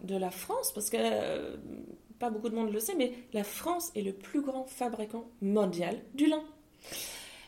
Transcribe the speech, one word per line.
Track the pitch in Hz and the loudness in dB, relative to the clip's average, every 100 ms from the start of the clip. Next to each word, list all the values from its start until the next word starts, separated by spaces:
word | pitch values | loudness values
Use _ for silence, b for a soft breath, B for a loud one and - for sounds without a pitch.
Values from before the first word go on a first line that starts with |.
de | 185 196 | -2 0
la | 180 | 0
France, | - - 480 - | -4 -2 0 0
parce | - 202 | -2 0
que, | 226 | 2
euh, | 226 214 65 - 71 - - - - - - - | 4 4 2 -2 -4 -8 -10 -10 -12 -16 -16 -4
pas | 240 | -2
beaucoup | 214 226 | 0 0
de | 226 | 2
monde | 220 | 2
le | 208 | 2
sait, | 226 359 | 2 2
mais | 247 B B | 2 B B
la | 214 | -2
France | 196 - 320 349 - 214 | -2 -2 -2 0 -2 -2
est | |
le | 196 | -2
plus | 190 - 294 | -4 -2 0
grand | 277 262 262 | 0 -2 -4
fabricant | - 247 226 214 226 233 - | -2 -2 -2 -4 -6 -8 -2
mondial | 196 208 190 170 175 220 - 269 | 4 6 6 4 0 -2 -4 4
du | 311 | 6
lin. | 311 - - - - B B B B B B | 6 0 -14 -20 -20 B B B B B B